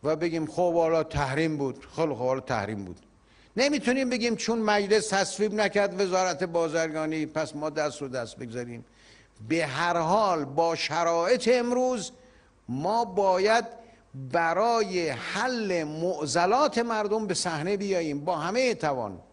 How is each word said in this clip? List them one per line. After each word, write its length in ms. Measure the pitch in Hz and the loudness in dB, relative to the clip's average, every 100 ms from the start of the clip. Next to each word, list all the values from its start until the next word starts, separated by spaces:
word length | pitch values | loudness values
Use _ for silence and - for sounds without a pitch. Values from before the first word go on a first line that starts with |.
و 140 | 143 156 | -2 0
بگیم 300 | 170 165 156 | 0 -2 -4
خب 280 | - 180 | 0 2
حالا 280 | 170 165 165 | 4 4 2
تحریم 540 | 156 143 139 135 160 151 | 0 -2 0 2 0 0
بود، 300 | 139 123 - - | -4 -6 -12 -2
خیلی 180 | 160 | -2
خب 40 | 123 | 0
حالا 220 | 127 131 | 0 -2
تحریم 440 | - 120 101 107 | 0 -2 -2 -6
بود. 120 | 95 90 - _ _ - - - | -8 -14 -20 _ _ -20 -10 0
نمی‌تونیم 540 | 277 285 240 254 262 | 2 2 2 2 0
بگیم 260 | 247 233 220 | 0 0 -2
چون 220 | - 233 | 0 0
مجلس 500 | 214 208 202 214 214 | 2 2 4 2 2
تصویب 460 | 196 190 - 208 | 0 0 0 -2
نکرد 460 | 208 202 202 202 180 | 2 2 2 0 0
وزارت 440 | 196 185 185 180 | 0 2 2 0
بازرگانی 800 | 180 170 165 165 165 156 156 160 151 | -2 0 0 0 -2 -2 -2 -2 -2
پس 300 | 156 151 151 | -4 -4 -4
ما 140 | 156 | -6
دست 320 | 151 151 127 | -2 -4 -4
رو 60 | 139 | -6
دست 280 | 127 117 - | -6 -8 -10
بگذاریم. 480 | 123 117 120 120 127 _ - - - _ 107 | -10 -8 -10 -12 -16 _ -20 -20 -20 _ -2
به 180 | 160 151 | 0 0
هر 300 | 135 170 175 | 0 0 2
حال 480 | 160 202 208 165 | 2 2 2 0
با 300 | 135 139 165 | -2 0 0
شرایط 760 | 165 - 160 170 170 175 247 226 | 0 -2 0 2 2 2 2 4
امروز 600 | 247 240 247 254 247 170 - - - _ _ - | 2 2 0 0 -2 -6 -14 -20 -20 _ _ -8
ما 360 | 127 165 226 | -4 0 0
باید 600 | 226 185 196 185 202 226 233 - - - _ 135 131 | 0 2 4 4 4 4 2 -12 -20 -20 _ -14 -2
برای 760 | 170 165 175 226 233 208 180 160 | 0 2 2 2 2 0 0 -2
حل 760 | 123 - 196 247 247 208 175 | -4 -4 -2 -2 -2 0 -2
معضلات 920 | 151 156 175 165 147 170 180 240 294 233 | -2 -2 -2 -2 0 2 4 4 4 2
مردم 480 | 233 220 208 214 214 | 0 -2 0 0 0
به 80 | |
صحنه 420 | 180 180 160 165 202 | -2 -2 -2 -2 -2
بیاییم 440 | 202 185 165 143 | 0 0 0 -4
با 120 | 143 165 | -2 -2
همه 380 | 160 226 254 | 0 0 0
توان. 440 | 196 156 135 107 90 - | 2 0 0 -4 -8 -16